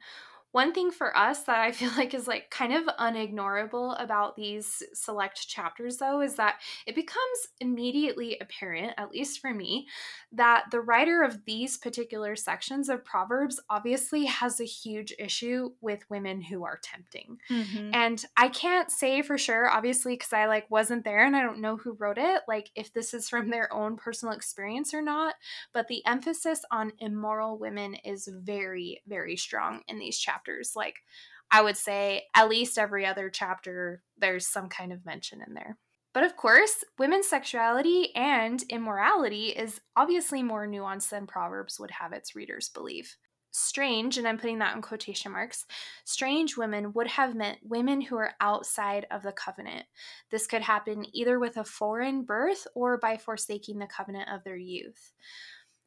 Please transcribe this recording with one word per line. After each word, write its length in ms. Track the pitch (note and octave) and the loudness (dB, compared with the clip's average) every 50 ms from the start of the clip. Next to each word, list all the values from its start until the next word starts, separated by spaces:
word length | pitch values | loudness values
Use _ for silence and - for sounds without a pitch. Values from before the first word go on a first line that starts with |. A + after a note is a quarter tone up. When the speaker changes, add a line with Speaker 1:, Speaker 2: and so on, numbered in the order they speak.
| - - - - - - - - _ _ | -20 -20 -18 -18 -20 -20 -20 -20 _ _
Speaker 1:
One 200 | - B3 C4+ E4 | 2 4 4 4
thing 180 | E4+ F#4 F4+ F4+ | 4 2 0 0
for 240 | F4 - C#4 - - | 0 0 -2 2 6
us 260 | - G#3 A#3+ D4 C#4+ - | 6 6 6 4 2 2
that 160 | - A#3+ A3+ | 2 4 4
I 140 | A3+ A#3 A#3+ | 4 2 2
feel 180 | - B3 B3 | 0 -2 0
<laughs> 60 | A3+ | 2
like 160 | C4 B3+ B3+ C#4 | 2 0 0 0
is, 160 | B3+ A#3+ B3 | -2 -2 -2
like, 200 | A3 G#3 - - | -2 -4 -4 -6
kind 220 | - - B3+ A#3+ | -4 -2 0 2
of 140 | C4+ E4 E4 D#4 - | 2 2 2 0 0
unignorable 1040 | - A#3 A#3 A3+ A3 A3 G3+ G#3+ G#3 G3 G3 G3 G#3 A3 G#3+ A#3+ A#3+ B3 B3+ B3+ - | 2 0 0 0 0 -4 -4 -4 -2 -2 0 0 0 -2 -2 -4 -4 -2 -2 -2 -4
about 360 | A#3+ A3 G#3+ G#3 G#3 G3+ - | -2 0 2 2 2 0 -2
these 440 | G#3+ G#3 G#3 G#3 G#3+ G#3 - - - G3+ - - | -6 -6 -6 -6 -4 -4 -6 -6 -6 -8 -10 -8
select 560 | - - A#3 G#3 G#3 G3 F#3+ - - - - | -8 -6 -4 -2 -2 -2 -4 -4 -8 -10 -8
chapters, 480 | - A3 F3 E3+ - - A#3+ B3 B3 | -6 -6 -6 -6 -6 -6 -6 -6 -4
though, 240 | - C4+ C4+ C#4 C#4+ | -2 0 2 2 2
is 140 | C#4 C4 C#4 | 2 0 2
that 260 | - G#3+ G#3 - - - - - - - | 2 2 2 2 0 -6 -14 -14 -12 -10
it 80 | A3 A#3+ | -6 -4
becomes 520 | E4 E4 - - A#4+ C5 B4+ B4 B4 - - _ - | -4 -4 -2 -2 -2 0 0 -2 -4 -4 -6 _ -4
immediately 800 | B3 B3 B3 A#3 A#3+ B3 C4+ D4 D4+ C#4 - B3+ A#3 A#3 - - | -2 -2 0 0 0 0 2 2 2 2 0 -2 -4 -6 -6 -8
apparent, 540 | G3+ - - - G3 F3+ E3 E3 G3 A#3 - | -8 -12 -12 -10 -8 -6 -4 -4 -4 -4 -6
at 140 | - G#3 - | -6 -8 -6
least 300 | - A#3+ C#4 C#4 - - | -4 -4 -4 -4 -6 -6
for 120 | - C4 A#3 | -6 -4 -4
me, 360 | G3+ F3+ - G3 C#4 C#4 - - - - - - - - _ | -4 -4 -2 -4 -4 -4 -8 -12 -12 -12 -12 -14 -16 -18 _
that 340 | A3+ A3+ A#3+ A#3 A#3 A#3 - - | 2 6 8 8 8 6 4 2
the 80 | A#3+ A#3 | -2 0
writer 440 | A#3 A#3+ A#3 A#3+ D4+ E4+ E4+ E4+ D4+ | 4 6 6 6 6 6 6 6 6
of 200 | B3 A3 G#3 - | 4 2 -2 -8
these 340 | G#3+ G#3+ A3+ B3 C4+ - | -6 -4 -4 -4 -4 -4
particular 600 | - - A#3+ A#3 A#3+ A#3 A3+ A3+ G#3+ G#3+ G#3 G#3+ | -6 -6 -6 -6 -6 -6 -6 -6 -4 -4 -4 -4
sections 500 | G#3+ - - - - - - C4+ C#4 C4+ | -4 -2 -4 -4 -4 -4 -4 -2 -2 0
of 160 | C#4 B3+ B3 - | 0 -2 -4 -4
Proverbs 560 | - - F#3 F#3+ G#3 B3 C4+ C#4+ C4+ B3+ - - - | -2 -2 -2 0 2 2 2 2 0 -2 -2 -2 0
obviously 560 | G#3+ G#3 G#3+ A#3+ B3+ C4+ C#4 - D4+ D4+ C#4+ | 0 0 2 2 0 0 0 0 0 2 2
has 360 | B3+ A#3+ - B3 B3 A#3 - | 2 0 0 0 0 0 -2
a 40 | A#3 | -4
huge 480 | A3 - - - A3 G#3+ G#3+ G#3 G#3 - - | -6 -8 -10 -8 -8 -8 -6 -8 -8 -10 -8
issue 520 | G#3+ G3 - - A#3 A#3+ B3 B3+ B3+ B3 B3 _ | -6 -4 -4 -2 -2 0 0 0 -2 -4 -6 _
with 280 | A3+ G#3+ G#3 G#3 - - | -4 -4 -4 -4 -6 -8
women 320 | G#3 G3+ G3 F#3+ F#3+ G3 | -6 -6 -4 -4 -4 -6
who 220 | E3+ E3 G3 F3+ E3+ | -6 -6 -6 -6 -6
are 160 | D#3 - - | -6 -8 -8
tempting. 560 | - - - F#3 F3 _ - - - - A#3+ - - - | -10 -14 -14 -16 -16 _ -18 -18 -16 -16 -18 -14 -6 -4
Speaker 2:
Mm-hmm. 380 | B3 A#3 G#3+ G3 G#3 G#3 G#3 G#3 A3 | -2 -2 -2 -2 -4 -6 -4 0 2
Speaker 1:
And 300 | A#3 A#3 A#3 A#3 A3 - - _ | 2 2 2 2 -2 -6 2 _
I 100 | A#3 B3 | 6 6
can't 420 | B3+ B3 - D#4+ F4 F4+ F4+ E4 - | 6 4 2 2 4 4 4 4 2
say 320 | - - C#4 C4 C4+ C#4+ C#4+ | 0 2 2 4 4 2 2
for 140 | C#4+ C#4+ | 2 0
sure, 320 | C#4 - - A3+ A3+ A#3+ A#3+ | 0 2 2 4 4 6 6
obviously, 460 | - A3 A3 B3 B3+ B3 - B3 B3 | 6 4 4 2 2 2 0 0 -2
'cause 160 | B3 - - | -4 -2 0
I, 140 | A3+ G#3+ G#3+ | 2 2 4
like, 260 | A3 G#3+ G#3+ G#3+ - | 4 4 2 2 2
wasn't 320 | G#3+ G#3+ A3 A3+ A#3+ A#3 - | 4 4 4 4 0 -2 -2
there 220 | G#3+ G#3 G#3+ A#3+ | 2 6 6 6
and 100 | C#4 C#4 | 8 6
I 60 | C#4 | 4
don't 180 | B3+ A#3 - G#3+ | 2 2 -2 -2
know 160 | G#3+ A3 A3 | -4 -4 -4
who 220 | A3 - B3 A3+ G#3+ | -4 -6 -8 -6 -2
wrote 180 | G#3+ G#3 G#3 | -2 -2 0
it, 260 | A#3 C#4+ F4 F#4+ - - | 2 2 4 4 2 0
like, 240 | A#3 A3 G#3+ G#3 - - | 0 -2 -2 -4 -6 -10
if 180 | A3 A3 - - | -12 -10 -6 -6
this 200 | A3+ A3 - B3 | -4 -4 -4 -4
is 140 | A#3 A3+ | -6 -4
from 220 | - A#3+ A#3+ G#3+ A3+ | -2 0 0 0 0
their 220 | A#3 A#3 A3 - - | 0 0 0 0 0
own 240 | G#3+ G#3+ G#3+ A3+ | -2 -2 -2 -4
personal 360 | G#3+ - A#3 A3+ - A#3 A3+ G#3+ | -6 -6 -8 -8 -6 -6 -6 -6
experience 600 | A3+ - - - G3+ G3 G#3 A3+ C4+ D4 - D4+ | -6 -6 -8 -8 -6 -6 -6 -4 -4 -4 -4 -4
or 80 | D4+ | -2
not, 340 | D4+ D4 D4 D#4 D#4+ D#4+ - - - - - - - - - | -2 -2 0 0 0 -2 -4 -6 -10 -14 -14 -14 -12 -4 -4
but 160 | A#3 A3 - | -2 -2 -2
the 160 | A#3+ - - | -4 0 2
emphasis 580 | A3+ A#3+ B3+ B3 E4 D#4+ - - D#4+ D#4+ - - - | 2 2 2 0 -2 -4 -2 -2 -2 -2 -2 -2 -2
on 220 | A#3+ A3 A3 G#3+ G#3+ - | -2 -2 -2 -2 -6 -6
immoral 580 | A3+ G#3+ G#3 G#3+ G#3+ G#3+ G#3+ A3 A3 A3 A3 | -6 -4 -4 -2 -2 -2 0 0 -2 -2 -4
women 380 | G#3+ A3 A3 G3+ G3+ G3+ G3 G3 | -6 -6 -6 -6 -6 -6 -8 -8
is 340 | - - G3+ G3+ G3 - G3 | -10 -8 -8 -8 -8 -10 -12
very, 720 | F#3+ F#3 F3+ G#3 G3+ G3+ G3 F#3 F#3 F3+ F3 F3 - - - | -12 -10 -8 -6 -4 -4 -4 -4 -6 -6 -6 -8 -10 -12 -12
very 300 | G3+ G#3 F3 D#3+ E3+ F3 | -8 -8 -6 -6 -4 -4
strong 460 | F3 - - - - - - - - - - | -6 -4 -4 -2 -2 -2 -2 -4 -6 -10 -12
in 100 | A3 G#3+ | -12 -10
these 180 | - - - | -8 -6 -4
chapters. 280 | - - - D3+ - - - C2+ - A#3 - - | -4 -2 -2 -4 -4 -6 -8 -8 -6 -6 -6 -4
Like, 220 | A3 - - - - - _ - - - - - - _ - | -4 -6 -6 -8 -12 -20 _ -20 -20 -20 -20 -20 -16 _ 8
I 120 | A3 G#3+ G#3+ | 10 10 10
would 140 | G#3 G3+ | 8 4
say 480 | - - G#3+ G3+ G3+ G3+ G3+ G3 G3+ - - - | 0 -2 -2 0 0 0 0 0 -2 -2 6 8
at 140 | A3 A3+ A3 | 8 8 8
least 280 | A3 A3+ A#3+ A#3+ - | 6 2 2 2 2
every 260 | A3+ G#3+ G#3 G3+ G3 G3 | 2 2 2 0 0 0
other 260 | F#3+ G3 G3+ F#3+ F#3+ | 0 0 -2 -4 -6
chapter, 720 | - - G3+ F#3 F#3 F#3 - F#3+ F3+ F3+ F3+ F3 F3+ F3 _ _ _ | -4 -4 -4 -4 -4 -4 -6 -8 -6 -6 -6 -6 -6 -8 _ _ _
there's 300 | _ G3+ F#3 F#3 F3+ F3+ | _ 0 0 2 0 -2
some 240 | - - G3+ F#3+ F3+ | -2 -2 -4 -6 -6
kind 240 | - - F3+ F3+ F3+ | -8 -10 -10 -10 -10
of 120 | F3+ F3+ | -10 -10
mention 340 | E3 D#3 F3 - - G#3 - | -10 -10 -10 -10 -12 -12 -14
in 140 | - - - | -16 -14 -12
there. 240 | - - - G#3+ - _ _ _ _ _ _ - | -12 -12 -12 -14 -16 _ _ _ _ _ _ 2
But 100 | B3+ E4+ | 2 2
of 140 | F4 F4+ | 2 2
course, 460 | - - A3+ A#3 D4+ G#4+ G#4+ - - - - _ - | 2 8 10 10 10 10 8 4 0 -4 -6 _ 0
women's 280 | C4+ C#4+ F4+ G4 G4 | 4 4 4 4 4
sexuality 880 | - D4+ C4+ - - - A#3 A3+ A3+ A#3+ C4 D4 E4+ F4 F4+ F4 - - | 2 2 0 0 -2 0 2 4 4 4 4 4 4 4 4 4 2 0
and 460 | A3 B3+ D4 C4+ A#3 A3 A3+ A#3+ B3+ - - | 0 2 4 4 4 4 2 0 -2 -4 -4
immorality 800 | A#3 A#3 A3+ A3 G3+ G3 G#3 D4+ G#4 F4+ C#4 G#3 G#3 G#3 A3 | -4 -2 -2 -2 0 4 4 6 6 6 4 2 0 -2 -2
is 340 | - - - A3+ A3 - - - _ - | -2 -2 -2 -4 -4 -6 -10 -14 _ 4
obviously 480 | B3 C#4 E4+ F4 F4 - - C#4+ C4 B3 | 4 4 6 4 2 2 0 0 0 0
more 240 | A#3 A3 G#3 G#3 | 0 -2 -2 -4
nuanced 420 | G#3 G#3 G3+ G3 F#3+ G3 G3+ - - | -4 -4 -4 -4 -4 -4 -4 -4 -4
than 160 | G#3 G3+ G3 | -4 -6 -6
Proverbs 540 | F#3+ - F#3 F3 F3 F#3+ G3 F#3+ - - - | -6 -4 -4 -4 -2 -4 -6 -8 -8 -10 -10
would 100 | G#3 G3 | -10 -10
have 220 | - - E3+ E3 F#3+ | -10 -10 -10 -8 -10
its 220 | - - - - | -10 -12 -12 -12
readers 340 | - - - - - - - | -12 -10 -10 -8 -8 -8 -8
believe. 480 | - - - - - - B3 - - - _ _ _ _ _ _ | -8 -10 -10 -10 -10 -10 -12 -14 -18 -20 _ _ _ _ _ _
Strange, 680 | - - - - - C4+ C#4 C4 A#3 A3 A3+ C4+ B3 B3+ | -4 -2 -2 0 0 0 0 0 0 0 0 0 -2 0
and 80 | A#3 | 0
I'm 100 | A3+ A3 | -2 -2
putting 220 | A3+ A#3+ A#3 A3+ A3 | -2 -2 -2 -2 0
that 160 | G#3 F#3+ G#3+ | 0 0 -2
in 80 | A3 G#3+ | -4 -6
quotation 480 | - A3 G#3+ - - G3 - - G3+ | -8 -10 -10 -8 -8 -8 -8 -8 -6
marks, 340 | F#3+ F#3+ A3 A#3+ - - - - - - - - - - - | -6 -6 -6 -6 -8 -10 -10 -10 -12 -14 -14 -14 -16 -12 -8
strange 520 | - - - C4+ C4 C#4+ D#4 D#4+ D4 - | -6 -4 -2 0 2 2 2 2 0 0
women 360 | A#3+ A3+ G#3+ G#3 G#3 G#3 G#3 G#3 | -2 -2 -2 -2 -2 -4 -2 -2
would 140 | A#3 A#3 | 0 0
have 260 | A#3 - C#4+ C4+ B3+ A3+ | 0 2 2 2 2 2
meant 240 | A3 G#3 G3+ - - - | -2 -2 -4 -4 -6 -6
women 380 | G#3+ A3+ A#3 B3 C4+ C#4 C#4 | -4 0 2 2 2 2 2
who 160 | - - B3 | 0 -2 -2
are 160 | A3 G#3+ - - - | -2 -2 -2 -2 0
outside 680 | G3+ G#3 G#3 - - - - A3 G#3 G3+ G3+ G3+ G3+ - | 2 2 2 0 0 -2 -2 -2 0 0 -2 -2 -4 -4
of 140 | - G3+ G3 | -6 -6 -6
the 80 | G3+ | -6
covenant. 540 | G3 - - G3 F#3+ G3 G3+ - - - - - _ - - - - - - _ | -8 -8 -8 -10 -10 -10 -10 -10 -10 -12 -12 -16 _ -20 -20 -18 -20 -20 -8 _
This 160 | A3 A3 A3 | -4 -2 -2
could 160 | - A#3 A3+ | 0 0 0
happen 440 | A3 - G#3+ G#3 G#3 G#3+ G#3+ G#3 - - | 2 2 2 2 0 -2 -6 -6 -8 -8
either 280 | - A#3 A#3 B3 B3 B3 | -6 0 2 4 4 4
with 180 | A#3+ A#3 A#3+ | 2 0 -2
a 60 | A3+ G#3+ | -6 -8
foreign 600 | - - - G#3+ G#3 A3 A#3 B3+ C4+ C4+ C4+ B3 | -8 -6 -4 -2 -2 0 0 -2 -2 -2 -2 -2
birth 440 | A#3 G#3 A3+ C#4 F#4 G3+ - - - - | -2 0 2 2 2 0 -2 -4 -8 -4
or 220 | B3 B3 B3 B3 A#3+ | 0 0 2 2 2
by 180 | A#3+ A3 A3 | 0 0 -2
forsaking 640 | A3 - A#3 A3 G#3+ - - G#3 G#3 - A3 G#3 G3+ | -2 -6 -8 -6 -6 -6 -6 -6 -8 -8 -10 -8 -8
the 80 | G3+ | -10
covenant 420 | G3 - - G3 G3+ G3 G3 - - | -8 -8 -10 -8 -8 -8 -8 -8 -8
of 140 | G3+ F#3 F#3 | -10 -10 -10
their 140 | G3 F#3 | -10 -12
youth. 560 | F3+ F3+ F3+ F3+ - - - - - - - _ _ - - - - - - - - _ _ _ _ _ | -10 -10 -10 -10 -10 -10 -12 -16 -20 -20 -20 _ _ -20 -20 -20 -18 -20 -20 -20 -20 _ _ _ _ _